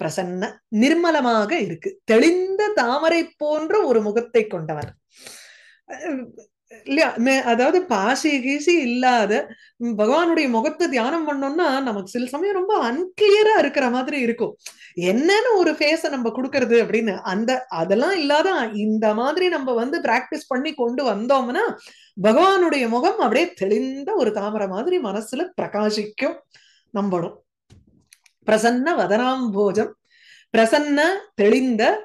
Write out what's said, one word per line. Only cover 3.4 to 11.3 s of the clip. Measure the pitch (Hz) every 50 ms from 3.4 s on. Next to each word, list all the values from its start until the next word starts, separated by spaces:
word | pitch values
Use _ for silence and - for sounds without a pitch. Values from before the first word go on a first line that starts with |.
| 302 302 302 311 311 320 370 427 392
ஒரு | 285 240 226 214
முகத்தை | 208 202 226 233 233 - 240 220
கொண்டவர். | 214 - 175 160 156 160 151 147 - - _ _ _ _ _ - - - - - - - - - - _ _ _ _
அஹ், | 294 254 294 349 294 262 247 - - - - _ _ _ _ _ 233 - -
இல்லையா? | - 277 294 320 262 -
மே-, | - 226 262 269 269 254
அதாவது | 247 233 226 247 277 339 370 359
பாசி | - 240 196 190 214 262 277 - 311 294 277
கீசி | 240 262 277 294 294 349 349 339
இல்லாத, | 277 240 240 247 254 254 247 240 214 196 208 254 302 - 226 - - _ _
ம், | _ 233 240 233 196
பகவானுடைய | 214 214 262 311 349 339 339 320 302 269
முகத்தை | 233 226 220 311 311 - 349 330
தியானம் | 262 247 220 247 302 339 320
பண்ணோம்னா | 302